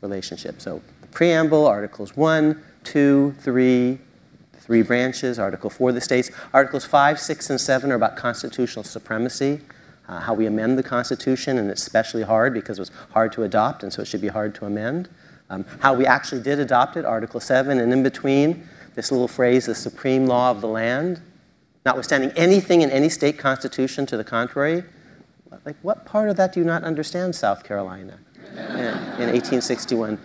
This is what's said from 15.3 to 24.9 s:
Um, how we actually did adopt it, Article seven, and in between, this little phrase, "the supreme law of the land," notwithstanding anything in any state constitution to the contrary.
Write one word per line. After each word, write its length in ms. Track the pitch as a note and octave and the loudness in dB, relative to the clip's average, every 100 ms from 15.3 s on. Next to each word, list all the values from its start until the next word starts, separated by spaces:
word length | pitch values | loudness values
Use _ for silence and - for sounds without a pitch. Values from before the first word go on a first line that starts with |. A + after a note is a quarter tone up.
| - _ | -20 _
Um, 160 | F#2+ F#2+ - | -12 -12 -2
how 160 | C3+ C3 | 0 2
we 100 | C3 | 4
actually 380 | C3 - C3 | 2 0 -6
did 160 | A#2 C#3+ | -2 -2
adopt 380 | C3 B2 C3 - | 2 2 2 0
it, 80 | D#3 | -4
Article 340 | A2+ G#2+ B2 | -4 -4 -10
seven, 400 | - C3 C3 C3 | 0 2 2 2
and 120 | A#2 | 4
in 120 | C3+ | 4
between, 640 | C3+ C3+ C#3 C3+ D3 E3+ - - - | 2 0 0 4 4 0 -8 -20 -16
this 180 | - A2+ | -10 -2
little 160 | C3 B2 | 0 -2
phrase, 380 | - B2 B2+ B2 | 2 4 4 2
"the 80 | |
supreme 540 | A2 - - C3+ C3 C3 | -6 -8 -6 -2 2 2
law 240 | B2 B2+ | 2 2
of 100 | A2 | 0
the 60 | A2 | -2
land," 520 | A2 A2+ B2+ E3+ E3+ - _ _ _ _ _ | -2 -2 -2 -4 -6 -12 _ _ _ _ _
notwithstanding 460 | - C3 B2 C#3+ C3+ D#3+ | 0 0 2 0 0 2
anything 480 | E3+ G3 F#3 F3 | 6 6 6 4
in 80 | D3+ | 6
any 180 | C3+ D3+ | 4 2
state 300 | D#3+ D3 D3 | 2 0 0
constitution 680 | C#3 C3 C3 - C3 - C3+ | -2 -2 -6 -2 -4 -2 -6
to 120 | A#2 | -4
the 60 | |
contrary. 600 | - A#2 A#2+ - C#3+ E3 F3+ | -4 -4 -2 -2 0 0 -4